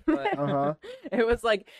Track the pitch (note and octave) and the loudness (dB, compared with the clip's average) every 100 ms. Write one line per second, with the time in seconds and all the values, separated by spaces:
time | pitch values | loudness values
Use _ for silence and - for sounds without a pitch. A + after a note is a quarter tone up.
0 | - D4+ G4+ F#4+ C#4+ - C#3+ D#3 A4 C5 | -2 0 0 -2 0 0 0 -4 -10 -16
1 | E4 A#3+ A3+ A#3 A3+ G#3 - | -6 0 2 2 2 0 -2